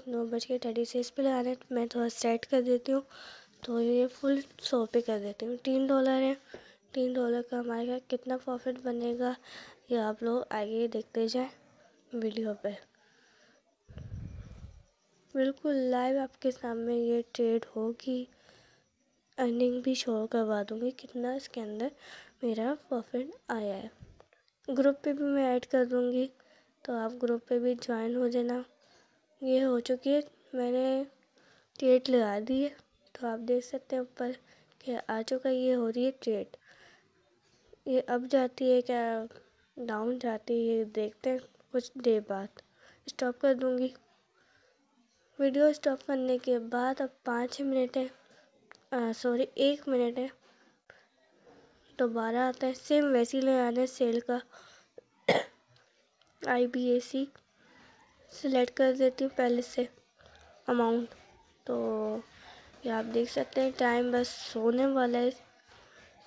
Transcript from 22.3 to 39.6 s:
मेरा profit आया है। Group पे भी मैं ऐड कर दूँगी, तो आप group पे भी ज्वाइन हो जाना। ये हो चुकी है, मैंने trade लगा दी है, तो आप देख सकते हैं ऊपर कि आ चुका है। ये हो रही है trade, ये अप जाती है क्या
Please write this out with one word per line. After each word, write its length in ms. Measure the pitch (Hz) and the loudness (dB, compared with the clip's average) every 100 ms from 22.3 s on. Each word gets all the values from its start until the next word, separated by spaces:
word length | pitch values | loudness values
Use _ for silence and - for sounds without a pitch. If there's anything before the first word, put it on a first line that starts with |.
| - | -6
मेरा 300 | 240 220 233 294 | -4 -2 -2 -2
profit 520 | - 247 220 247 277 494 - | -4 -6 -4 -6 -6 -10 -8
आया 240 | 226 208 | -4 -4
है। 160 | 190 220 - - - - _ _ _ - | -6 -10 -16 -20 -20 -20 _ _ _ -4
Group 320 | 262 277 277 | 4 4 4
पे 80 | 302 | -2
भी 120 | 285 | 0
मैं 200 | 285 277 262 | 0 2 2
ऐड 180 | 247 - | 2 2
कर 180 | 262 247 | 2 2
दूँगी, 420 | 247 247 254 262 - _ _ _ _ | 2 2 0 -2 -6 _ _ _ _
तो 80 | - | -6
आप 240 | 240 226 240 | -4 -4 -2
group 220 | 247 233 - | -2 -2 0
पे 100 | 240 | 0
भी 160 | 247 240 | 0 -2
ज्वाइन 400 | - 226 226 247 | -2 -4 -2 0
हो 120 | 247 | 0
जाना। 360 | 247 240 247 254 _ _ _ _ _ _ - | 0 0 -2 -6 _ _ _ _ _ _ -6
ये 180 | 262 262 | 2 4
हो 180 | 262 240 | 4 2
चुकी 280 | 240 254 269 | 0 -2 2
है, 120 | 294 294 _ - | 2 0 _ -8
मैंने 520 | 254 247 247 262 262 277 _ _ _ _ _ _ - | -4 0 0 2 0 -2 _ _ _ _ _ _ 0
trade 300 | 262 254 262 | 6 6 6
लगा 300 | 247 214 202 | 2 4 0
दी 220 | 226 262 | 0 0
है, 120 | 285 285 _ _ _ | 0 -4 _ _ _
तो 120 | - 240 | -8 -6
आप 100 | 226 | -6
देख 240 | 233 247 | 0 0
सकते 320 | - 262 - 254 | 0 -10 -4 -6
हैं 60 | |
ऊपर 340 | 254 - 247 254 _ - _ _ | -6 -6 -6 -6 _ -20 _ _
कि 160 | - 233 - | -8 -6 -4
आ 100 | 220 | -4
चुका 260 | 226 262 262 | -2 -2 0
है। 80 | 254 | 2
ये 160 | 254 | 2
हो 160 | 254 226 | 2 2
रही 160 | 240 | 2
है 60 | 262 262 | 0 0
trade, 340 | - 208 190 - _ - - _ _ _ _ _ _ _ _ - - | -2 -2 -4 -14 _ -20 -20 _ _ _ _ _ _ _ _ -12 -2
ये 140 | 254 | 0
अप 200 | 254 240 254 | 0 -2 2
जाती 440 | 269 254 247 262 | 2 2 0 4
है 100 | 247 | 4
क्या 440 | 247 240 233 226 226 - _ _ | 4 -2 0 -4 -6 -14 _ _